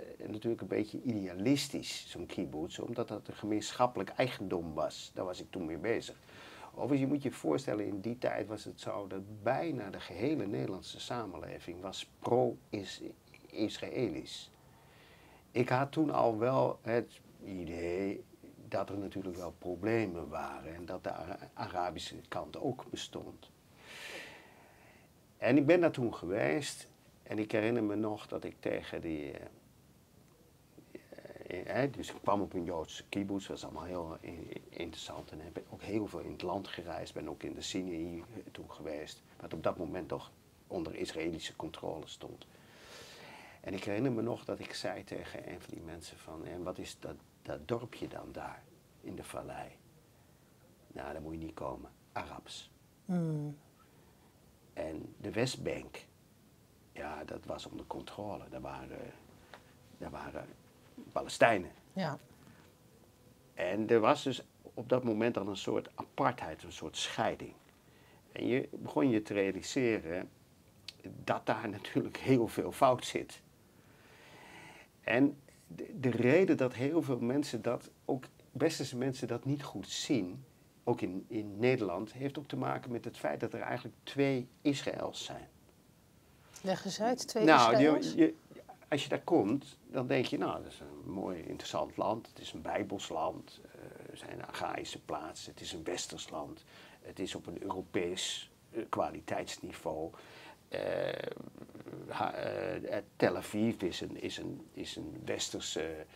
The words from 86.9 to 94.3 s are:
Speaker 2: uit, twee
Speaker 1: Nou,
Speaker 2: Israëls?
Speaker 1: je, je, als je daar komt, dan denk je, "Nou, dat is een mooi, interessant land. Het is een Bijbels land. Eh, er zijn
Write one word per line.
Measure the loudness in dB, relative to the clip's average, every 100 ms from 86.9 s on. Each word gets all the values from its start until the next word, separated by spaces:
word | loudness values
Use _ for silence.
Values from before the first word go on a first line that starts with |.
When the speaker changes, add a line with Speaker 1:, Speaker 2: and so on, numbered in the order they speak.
| 0
Speaker 2:
uit, | 2 2 0
twee | 6 10
Speaker 1:
Nou, | 12 12
Speaker 2:
Israëls? | 12 10 8 6
Speaker 1:
je, | 8
je, | 8 6 -10 -18 -18 -20 0
als | 0
je | 2
daar | -2
komt, | 6 6 6 2 0 -16 -6
dan | -2 4
denk | 4 4
je, | 2
"Nou, | 0 -2
dat | -6
is | -12
een | -14 -10 -6
mooi, | -4 -2 -4
interessant | -6 -6 -2 0 0 0
land. | 0 0 -4
Het | -14
is | -12
een | -8
Bijbels | -2 -2 -2 -4 -4
land. | -2 -2 -2 -10 -18 -18
Eh, | -16 -14 -14 -14
er | -12
zijn | -10